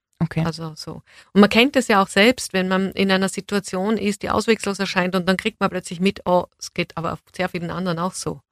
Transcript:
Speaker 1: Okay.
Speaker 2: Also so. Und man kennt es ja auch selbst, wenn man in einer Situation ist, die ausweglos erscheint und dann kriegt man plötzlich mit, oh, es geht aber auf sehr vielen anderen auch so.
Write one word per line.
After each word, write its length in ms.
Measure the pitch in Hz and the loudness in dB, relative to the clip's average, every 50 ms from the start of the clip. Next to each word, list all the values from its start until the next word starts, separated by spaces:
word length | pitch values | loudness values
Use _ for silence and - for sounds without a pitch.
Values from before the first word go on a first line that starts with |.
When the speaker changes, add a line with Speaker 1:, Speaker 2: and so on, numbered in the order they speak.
| _ _ _ - | _ _ _ -4
Speaker 1:
Okay. 220 | 170 160 - 160 165 | -4 -2 0 -2 -2
Speaker 2:
Also 280 | 165 156 160 165 160 156 | -2 -4 -6 -10 -14 -14
so. 260 | - - 165 - 156 - _ _ - - _ - | -14 -14 -14 -14 -16 -18 _ _ -20 -20 _ 4
Und 80 | 190 | 6
man 80 | 226 214 | 6 6
kennt 260 | - 220 247 285 - | 6 4 4 4 4
es 120 | 269 233 | 2 2
ja 140 | - 220 196 | 4 4 4
auch 60 | 196 | 2
selbst, 440 | - - 196 202 240 254 - - - - | 2 4 4 4 4 4 2 -2 -4 -2
wenn 140 | 190 185 | -2 0
man 240 | 185 190 190 190 185 | 0 0 0 0 -2
in 200 | - - 196 196 | 0 0 2 2
einer 180 | 190 185 190 190 | 2 2 2 0
Situation 680 | - 196 - - 202 202 - - - 185 190 214 226 | -2 -6 -6 -4 -4 -4 -4 -4 -4 -4 -2 -2 -2
ist, 240 | - 196 208 202 - | 0 0 -2 -4 -4
die 80 | - - | -2 -2
ausweglos 500 | - 220 - 233 220 - - 202 196 - | -2 0 2 2 0 0 -2 -4 -4 -4
erscheint 360 | 196 - - 185 180 185 180 | -4 -2 0 0 0 2 0
und 120 | 190 170 | 0 2
dann 100 | 185 190 | 2 0
kriegt 220 | - - 226 - - | 0 -2 -4 -4 -2
man 100 | 202 185 | -2 -2
plötzlich 300 | 180 185 - - 180 165 | -2 -4 -8 -8 -4 -2
mit, 220 | 185 196 196 - - | 0 0 0 0 0
oh, 200 | 175 180 180 - - _ | 2 2 2 2 -2 _
es 160 | _ - - - | _ -18 -8 -6
geht 240 | - 170 - - | -6 -6 -6 -6
aber 160 | 165 160 165 - | -6 -6 -6 -6
auf 60 | - _ _ - | -8 _ _ -6
sehr 140 | - 180 185 | -4 -4 -4
vielen 220 | - 175 170 165 | -4 -6 -8 -6
anderen 280 | 165 170 185 185 165 165 | -6 -4 -4 -4 -2 -2
auch 140 | 175 185 - | -4 -4 -6
so. 280 | - - 165 160 139 - _ | -6 -8 -8 -8 -8 -12 _